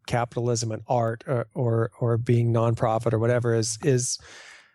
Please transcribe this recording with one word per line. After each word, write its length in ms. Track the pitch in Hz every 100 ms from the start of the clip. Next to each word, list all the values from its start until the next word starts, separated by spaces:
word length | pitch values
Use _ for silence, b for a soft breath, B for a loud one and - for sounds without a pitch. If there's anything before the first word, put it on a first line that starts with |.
| -
capitalism 640 | 120 120 123 120 113 117
and 120 | 110 -
art 380 | 123 113 113 -
or, 220 | 123 120
or, 360 | - 120 113 113 -
or 160 | 117 117
being 360 | 120 120 117
nonprofit 600 | 113 117 113 120 113 113
or 60 | 110
whatever 340 | 117 123 117
is, 260 | 113 113 -
is, 340 | 143 127 127 - B B B B B